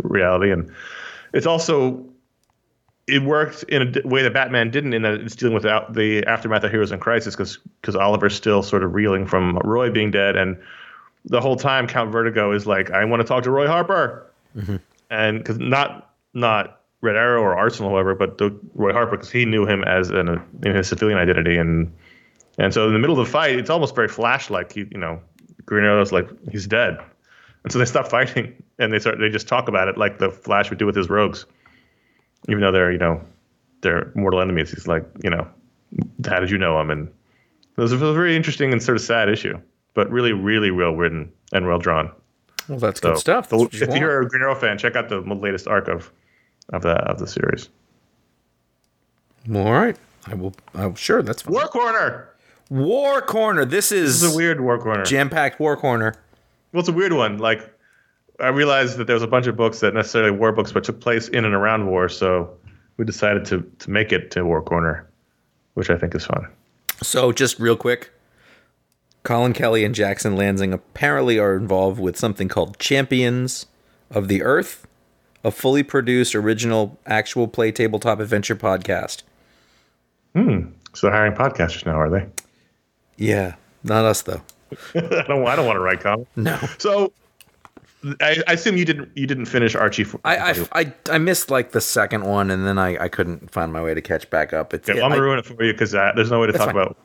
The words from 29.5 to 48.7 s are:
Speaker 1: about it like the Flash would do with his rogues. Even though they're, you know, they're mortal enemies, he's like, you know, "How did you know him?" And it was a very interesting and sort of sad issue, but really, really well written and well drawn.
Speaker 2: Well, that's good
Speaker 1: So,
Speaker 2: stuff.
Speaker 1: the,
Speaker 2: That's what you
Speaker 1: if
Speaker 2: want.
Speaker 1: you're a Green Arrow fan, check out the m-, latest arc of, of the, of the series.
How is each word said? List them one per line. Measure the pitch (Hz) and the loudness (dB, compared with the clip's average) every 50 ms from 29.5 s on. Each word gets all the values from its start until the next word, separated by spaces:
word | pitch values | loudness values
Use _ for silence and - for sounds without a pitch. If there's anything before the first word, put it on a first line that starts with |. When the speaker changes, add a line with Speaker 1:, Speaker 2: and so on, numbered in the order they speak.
| 123 123 123 120 | -2 -2 0 0
Speaker 1:
about | 101 95 95 98 | 0 0 0 0
it | 95 - | 0 0
like | 107 101 101 - | -2 -2 0 0
the | 98 95 | -2 -2
Flash | 95 - _ - 104 101 101 - | -2 -6 _ 0 0 0 0 -2
would | 101 - | -4 -2
do | 110 | 0
with | 104 101 | 0 0
his | 101 92 85 | 0 0 0
rogues. | 98 104 107 92 - - - _ _ _ _ _ _ _ _ _ _ _ _ _ _ _ _ _ _ _ _ | 2 2 2 0 -2 -6 -16 _ _ _ _ _ _ _ _ _ _ _ _ _ _ _ _ _ _ _ _
Even | - 107 104 | -2 0 2
though | 101 95 95 | 2 4 4
they're, | 95 90 87 90 | 4 4 2 2
you | 87 | 2
know, | 87 85 82 80 82 - _ _ _ _ _ _ _ _ _ _ | 2 0 0 -2 -6 -14 _ _ _ _ _ _ _ _ _ _
they're | - 92 85 - - - - | -2 0 0 0 -2 -4 -4
mortal | 101 101 95 92 92 | -2 0 2 2 2
enemies, | 92 92 92 82 76 - | 0 0 0 -2 -2 -4
he's | - - - | -8 -10 -4
like, | 85 85 82 78 - - - 78 | -2 -2 -2 -2 -6 -14 -6 -4
you | 90 | -2
know, | 85 85 - - - _ _ _ _ _ _ _ - - - - - - 120 | -2 -2 -4 -8 -10 _ _ _ _ _ _ _ -6 -6 -6 -6 -8 -10 -6
"How | - 98 90 | -2 0 0
did | 92 92 | 0 0
you | 101 98 | 0 0
know | 95 85 80 78 | 0 2 2 0
him?" | 78 78 | 0 -2
And | 76 76 80 82 | -4 -6 -6 -10
it | - _ _ _ _ _ _ _ _ _ _ _ _ - | -14 _ _ _ _ _ _ _ _ _ _ _ _ -2
was | 120 117 123 | -2 0 0
a | |
very | 127 151 151 151 160 175 175 165 | 0 0 0 0 0 0 2 0
interesting | 165 160 - 139 - 147 135 | 0 0 -2 -2 -2 0 0
and | 127 117 - | 0 0 2
sort | - 123 | 0 0
of | 110 117 | 0 0
sad | - 117 117 110 101 | 0 2 2 2 2
issue, | 107 110 - 98 104 92 - _ _ _ _ _ _ | 0 0 -2 -6 -8 -8 -12 _ _ _ _ _ _
but | 110 101 98 | 0 0 0
really, | 113 123 120 117 110 | 0 0 0 0 0
really | 98 95 101 107 110 107 98 | 0 0 0 0 2 2 0
well | 90 90 87 85 80 | 2 2 0 0 2
written | 80 87 85 82 80 76 80 - _ _ - - | 0 0 -2 -2 -4 -10 -10 -16 _ _ -4 -4
and | 95 92 | -2 0
well | 90 87 85 | 0 0 0
drawn. | 85 90 82 80 78 - - - _ _ _ _ _ _ _ - - - | 0 0 0 0 0 -4 -8 -18 _ _ _ _ _ _ _ -16 -12 -10
Speaker 2:
Well, | 143 127 | -6 -2
that's | 117 107 95 - | -2 -2 -2 0
good | - 85 82 | 0 0 0
Speaker 1:
So, | 78 | 2
Speaker 2:
stuff. | - - 180 247 - - | 2 2 0 0 0 0
Speaker 1:
the, | 117 | 4
Speaker 2:
That's | 110 120 | 4 4
what | 117 - | 2 2
you | 107 131 | -4 -2
Speaker 1:
if | 123 | 0
Speaker 2:
want. | 127 135 | 0 0
Speaker 1:
you're | 151 160 143 135 | 0 2 0 0
a | 127 120 | 0 0
Green | 131 131 131 | 0 0 0
Arrow | 139 135 | 0 -2
fan, | - - 110 104 | 0 0 -2 -2
check | 101 - 120 120 | 0 -2 -2 0
out | 127 113 113 | 0 -4 -2
the | 107 95 90 | -6 -6 -4
m-, | 95 101 98 | -6 -8 -4
latest | 101 101 98 92 - | -4 -4 -4 -4 -2
arc | - 107 98 95 - | 0 0 0 0 0
of, | 87 85 - - _ _ _ _ _ _ _ _ _ _ _ - | -6 -6 -6 -14 _ _ _ _ _ _ _ _ _ _ _ -8
of | - 92 87 | -8 -2 0
the, | 85 82 | 2 2
of | - - - 50 - | 2 2 -2 -4 -4
the | - | -6
series. | - - - - - - - - - _ _ _ _ _ _ _ _ _ _ _ _ _ _ _ _ _ _ _ _ | -8 -6 -4 -2 -2 -2 -4 -6 -18 _ _ _ _ _ _ _ _ _ _ _ _ _ _ _ _ _ _ _ _